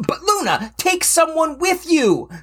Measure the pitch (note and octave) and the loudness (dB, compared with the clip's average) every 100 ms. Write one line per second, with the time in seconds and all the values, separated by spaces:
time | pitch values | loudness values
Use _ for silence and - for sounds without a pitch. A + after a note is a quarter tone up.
0 | - - G4 G4+ A#3+ D#3+ A3 - F#4 F4+ | -6 -4 0 0 0 -2 -4 -4 -2 0
1 | - E4 D#4+ D#4+ D#4+ C4+ F4+ F4+ D#4+ D#4+ | 2 2 2 0 -2 -2 -2 -2 0 2
2 | A#3 D3 - E3+ | 4 2 -2 -16